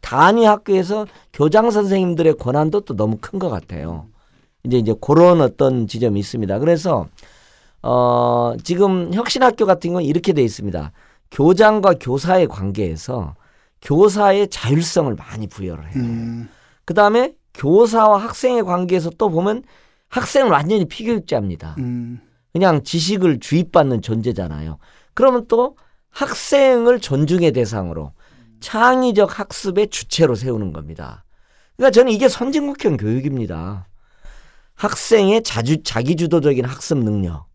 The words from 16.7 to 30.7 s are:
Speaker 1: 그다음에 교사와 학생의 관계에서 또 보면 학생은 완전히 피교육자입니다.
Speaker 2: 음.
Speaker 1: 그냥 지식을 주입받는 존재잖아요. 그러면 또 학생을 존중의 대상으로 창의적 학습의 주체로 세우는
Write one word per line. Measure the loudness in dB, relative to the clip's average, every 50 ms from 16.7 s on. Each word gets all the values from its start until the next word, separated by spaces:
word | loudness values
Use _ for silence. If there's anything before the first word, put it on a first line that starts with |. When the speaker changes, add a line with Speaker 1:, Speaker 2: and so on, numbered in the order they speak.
| _ _ _
Speaker 1:
그다음에 | -4 2 4 4 4 4 2 0 0 -4 _ _ _ _
교사와 | -6 -2 2 4 6 4 4 4 4 4 6 4 4
학생의 | 0 -4 -10 -4 -2 0 0 0 -2
관계에서 | -2 -2 -4 -2 0 -2 -2 -2 -4 -6
또 | _ -2 -2
보면 | 0 0 -2 -2 -4 -4 -8 _ _ _ _ _ _ _ _ _
학생은 | -8 -6 -6 -2 0 2 2 4
완전히 | 2 2 2 0 0 0 -2
피교육자입니다. | -2 -6 -10 -6 -4 -4 -4 -4 -4 -4 -4 -4 -4 -8 -8 -12 -14 -10 -8
Speaker 2:
음. | -8 -6 -6 -8 -8 -10 -14 -16 _ _ _ _ _ _ _
Speaker 1:
그냥 | 0 2 2 2 2 -2
지식을 | -2 -4 -2 -2 -2 -2 0 2 2 0 0
주입받는 | -2 -2 0 0 0 2 2 2 2 4 0 -4 -4
존재잖아요. | -4 -6 -4 -4 -4 -4 -6 -6 -8 -8 -10 -10 -12 -12 -14 -18 _ _ _ _ _ _
그러면 | 2 2 4 4 2 -2 -2
또 | 0 0 0 -2 -4 _ _ _ _ _ _ _
학생을 | _ -8 -6 -6 -6 -8 -4 0 2 4 6 6 4 4 4 2 2 2
존중의 | 0 -4 -2 0 0 0 2 2 2 2 2
대상으로 | 0 -2 -2 -4 -6 -6 -6 -8 -10 -12 -14 -16 _ _ _ _ _ _ _ _ _
창의적 | -18 -8 -2 2 4 4 4 4 2 2 4 4 2 2 2 -8
학습의 | -12 -10 -10 -8 -6 -4 0 0 -2 -2
주체로 | -2 -10 -10 -8 0 2 2 2 2
세우는 | -2 -4 -6 -6 -6 -6 -8